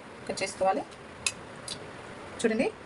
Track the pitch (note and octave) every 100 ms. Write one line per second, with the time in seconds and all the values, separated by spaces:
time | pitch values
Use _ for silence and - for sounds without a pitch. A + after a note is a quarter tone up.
0 | - - - - G3 - F#3+ A#3 - -
1 | - - - - - - - - - -
2 | - - - - A#3 A3 F4+ -